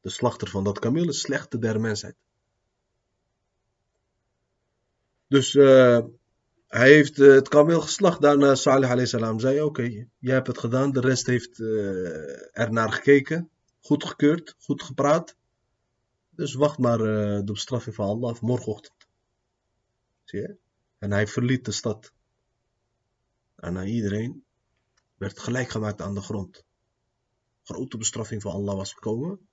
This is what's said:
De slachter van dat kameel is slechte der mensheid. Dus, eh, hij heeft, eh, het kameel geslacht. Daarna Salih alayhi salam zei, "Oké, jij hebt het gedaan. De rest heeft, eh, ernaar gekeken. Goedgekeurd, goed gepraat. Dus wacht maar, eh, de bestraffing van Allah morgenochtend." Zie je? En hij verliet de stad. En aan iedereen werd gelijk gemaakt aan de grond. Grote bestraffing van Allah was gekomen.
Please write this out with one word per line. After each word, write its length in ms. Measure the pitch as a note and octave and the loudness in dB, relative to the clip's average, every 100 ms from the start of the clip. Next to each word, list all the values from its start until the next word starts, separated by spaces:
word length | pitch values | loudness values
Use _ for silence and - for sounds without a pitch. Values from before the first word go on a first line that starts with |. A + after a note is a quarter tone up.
De 80 | - | -12
slachter 380 | - B2 - G#2 | -4 -4 -4 -8
van 160 | G2+ | -4
dat 160 | G2+ G2 | -4 -4
kameel 280 | A2+ D3 E3+ | -4 -2 -2
is 120 | - | -4
slechte 400 | - C3+ - B2 | -6 -8 -6 -6
der 200 | A2+ G#2+ | -4 -4
mensheid. 360 | A2+ G#2 G#2 - _ _ _ _ _ _ _ _ _ _ _ _ _ _ _ _ _ _ _ _ _ _ _ _ _ _ _ _ _ _ _ | -4 -6 -10 -20 _ _ _ _ _ _ _ _ _ _ _ _ _ _ _ _ _ _ _ _ _ _ _ _ _ _ _ _ _ _ _
Dus, 280 | C#3 C3 | 0 2
eh, 500 | C#3 C3+ C3 B2 A#2+ A2+ _ _ _ _ _ _ | 6 8 8 8 4 0 _ _ _ _ _ _
hij 240 | A2+ B2+ | 4 8
heeft, 280 | D3+ C3+ - | 8 6 8
eh, 80 | C#3 | 8
het 200 | C3+ C3+ | 8 6
kameel 340 | D3 D3+ E3+ | 4 4 2
geslacht. 400 | D3 - F#3+ D3 | -2 0 0 4
Daarna 340 | D3 C#3+ C#3 | 4 6 4
Salih 340 | C3 D3 C3+ B2+ | 4 2 2 2
alayhi 180 | B2 B2 | 0 -2
salam 320 | A#2+ A2+ A2 | -2 -4 -2
zei, 220 | C3 C#3+ | -2 -2
"Oké, 460 | D3+ D3+ A#2+ G#2+ A#2+ _ | -2 -4 -6 -8 -16 _
jij 160 | B2+ | -2
hebt 140 | C3 B2+ | -2 -2
het 100 | A#2+ | -6
gedaan. 340 | A#2+ B2+ C#3+ | -4 -2 0
De 80 | C3 | 0
rest 260 | B2 B2+ | 0 -2
heeft, 340 | - B2 - - | -2 -4 -4 -10
eh, 1000 | A2 A2 G2 F#2 F2+ D#2 C#2+ C#2 - - | -4 -4 -4 -6 -8 -10 -12 -16 -16 -6
ernaar 340 | A2+ A2+ A2 | -4 -2 -2
gekeken. 580 | - - C#3 C3+ E3 E3 _ _ _ | -2 4 4 4 -8 -8 _ _ _
Goedgekeurd, 760 | - D3 - - D3 E3+ - _ | -4 -4 -2 0 0 0 -6 _
goed 240 | - C#3 | -10 -8
gepraat. 520 | - C3 C#3 D#3+ E3 _ _ _ _ _ _ _ _ _ _ | -8 -4 0 0 -2 _ _ _ _ _ _ _ _ _ _
Dus 180 | - D3+ | -10 -10
wacht 240 | B2+ D3 D3 | -2 -2 0
maar, 220 | B2 A#2 | -2 0
eh, 400 | A2 G#2+ G#2 G#2 | -2 -2 -2 -4
de 60 | G2+ | -6
bestraffing 440 | G#2 - B2 A2+ | -8 -8 -8 -8
van 120 | G#2+ G2+ | -6 -6
Allah 320 | A2 A#2+ A#2 | -4 -6 -6
morgenochtend." 680 | A#2 B2 A#2 G#2+ - _ _ _ _ _ _ _ _ _ _ _ _ _ | -4 -4 -4 -10 -14 _ _ _ _ _ _ _ _ _ _ _ _ _
Zie 160 | _ G2+ | _ -12
je? 160 | D3 G3+ _ _ _ _ | -12 -14 _ _ _ _
En 140 | G2+ | -4
hij 160 | G2+ G#2 | -2 -2
verliet 380 | - B2 C3 | -4 -2 -2
de 60 | B2 | -4
stad. 400 | - A#2 G#2+ _ _ _ _ _ _ _ _ _ _ _ _ _ _ _ | -8 -8 -10 _ _ _ _ _ _ _ _ _ _ _ _ _ _ _
En 220 | _ F2 F2+ | _ -10 -8
aan 80 | |
iedereen 580 | F#2+ A#2 G2+ G#2 A#2+ - _ _ _ _ _ _ _ _ | -6 -4 -4 -4 -8 -12 _ _ _ _ _ _ _ _
werd 220 | G2 - | -14 -12
gelijk 300 | - B2 B2 | -8 -6 -6
gemaakt 320 | A2+ G#2+ G2+ | -6 -6 -8
aan 120 | F#2+ | -10
de 80 | G2 | -10
grond. 440 | - G#2+ F2+ - _ _ _ _ _ _ _ _ _ _ | -8 -10 -10 -16 _ _ _ _ _ _ _ _ _ _
Grote 340 | - - C3 A2+ | -16 -14 -12 -8
bestraffing 440 | A2 A2+ A2 A2 | -8 -8 -10 -10
van 100 | G2+ | -8
Allah 240 | F#2 G2+ | -8 -6
was 180 | G2 G2 | -6 -10
gekomen. 540 | - A2 A2+ D#3+ G3 _ | -10 -8 -6 -8 -12 _